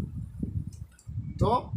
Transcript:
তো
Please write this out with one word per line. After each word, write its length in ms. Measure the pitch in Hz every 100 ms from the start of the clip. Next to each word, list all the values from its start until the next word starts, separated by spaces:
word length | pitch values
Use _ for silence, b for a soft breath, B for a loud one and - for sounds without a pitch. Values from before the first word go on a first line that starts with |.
| - - - - - - - - - - - - - -
তো 100 | 196 254 311